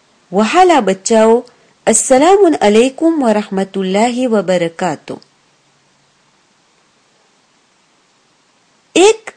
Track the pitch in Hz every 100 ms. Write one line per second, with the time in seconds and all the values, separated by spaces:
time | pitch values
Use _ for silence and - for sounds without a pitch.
0 | _ _ - 180 214 339 370 302 - 190
1 | - 220 226 233 254 _ _ _ - 220
2 | - 262 330 403 359 285 208 214 262 262
3 | 330 320 240 208 208 190 190 196 185 196
4 | 240 240 254 220 180 180 165 165 180 139
5 | - 127 _ _ _ _ _ _ _ _
6 | _ _ _ _ _ _ _ _ _ _
7 | _ _ _ _ _ _ _ _ _ _
8 | _ _ _ _ _ _ _ _ _ 320
9 | 403 440 -